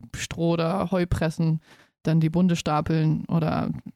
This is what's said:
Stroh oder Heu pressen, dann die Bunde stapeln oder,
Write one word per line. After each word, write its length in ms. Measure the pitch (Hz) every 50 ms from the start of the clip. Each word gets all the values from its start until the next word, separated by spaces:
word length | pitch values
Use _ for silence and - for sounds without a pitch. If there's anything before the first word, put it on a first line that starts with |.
| - - -
Stroh 380 | - - - - 165 170 170
oder 380 | 170 170 165 165 185 196 185 175
Heu 160 | 190 180 175
pressen, 540 | - - - 165 160 - - 165 160 160 156 - - - - - _ _ _
dann 180 | - 156 160 165
die 80 | 160 156
Bunde 280 | 160 175 185 180 170
stapeln 680 | - - 156 151 147 156 - 160 160 156 156 156 - -
oder, 440 | - - 165 156 165 - - - - 160 - - - -